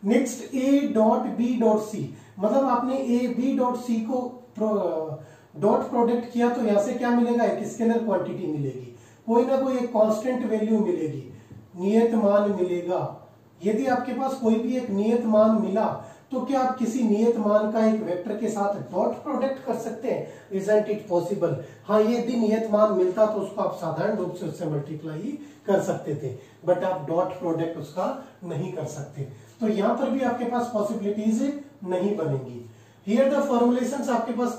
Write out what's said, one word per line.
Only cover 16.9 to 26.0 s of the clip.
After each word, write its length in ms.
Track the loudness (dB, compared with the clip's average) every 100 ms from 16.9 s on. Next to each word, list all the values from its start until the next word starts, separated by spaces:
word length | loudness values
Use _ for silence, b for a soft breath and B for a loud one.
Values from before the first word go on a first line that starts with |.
| 0
नियत 340 | 2 4 4 4
मान 320 | 4 4 2
का 120 | 2 2
एक 160 | 2
वेक्टर 340 | 0 -4 -4 -4
के 120 | -2
साथ 320 | -2 -2 -2 -4
डॉट 300 | -2 -2 -2
प्रोडक्ट 420 | -4 -2 -2 -2 -4
कर 100 | -6
सकते 320 | -6 -6 -4
हैं? 160 | -4 -4 B B -6
Isn't 300 | 2 2 2
it 160 | -4 0
possible? 440 | -2 0 -2 0 -2 B B
हाँ, 160 | 0 2
यदि 340 | 4 2 0 0
नियत 320 | 2 2 2
मान 200 | 4 4
मिलता 340 | 4 2 4 2
तो 140 | 2
उसको 220 | -4 -4
आप 140 | -4 -2
साधारण 360 | -6 -2 -2 -2
रूप 180 | -4 -6
से 60 | -8
उससे 200 | -6 -4
मल्टीप्लाई 720 | -4 -4 -10 -8 -8 -8 -10 B B 0
कर 140 | 0
सकते 320 | 2 -4